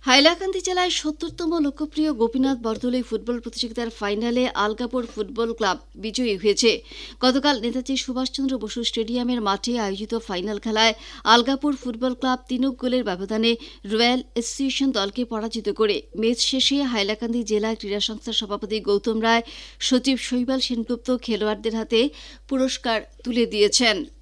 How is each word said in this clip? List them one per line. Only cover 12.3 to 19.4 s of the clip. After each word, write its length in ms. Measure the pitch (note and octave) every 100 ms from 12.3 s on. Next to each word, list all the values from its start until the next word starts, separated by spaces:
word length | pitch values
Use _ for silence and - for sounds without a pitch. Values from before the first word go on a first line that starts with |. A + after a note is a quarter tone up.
| B3+ -
তিন 220 | B3+ C4+
গোলের 340 | B3+ B3 B3+
ব্যবধানে 520 | A3+ F3+ G3 A3 A3+ A#3 - -
রয়্যাল 380 | G3 A3 A#3 B3+ -
অ্যাসোসিয়েশন 580 | - A#3 - C4+ B3+ C4+
দলকে 340 | A#3 G3 G3
পরাজিত 440 | A#3+ A3 A3 A3+ G#3
করে 340 | G3+ G#3+ F3+ - -
ম্যাচ 200 | A3+ A#3+
শেষে 440 | - C4 C4 C#4
হাইলাকান্দি 600 | C#4 A#3 G3 G#3+ A#3 A#3
জেলা 320 | G#3+ G#3+ A3
ক্রীড়া 260 | A3 G#3 G3+
সংস্থার 340 | G3+ G#3+ -
সভাপতি 460 | G#3+ G#3 G3+ G#3 G#3+
গৌতম 420 | G3 G3+ A#3 A3
রায়, 200 | A3+ A3+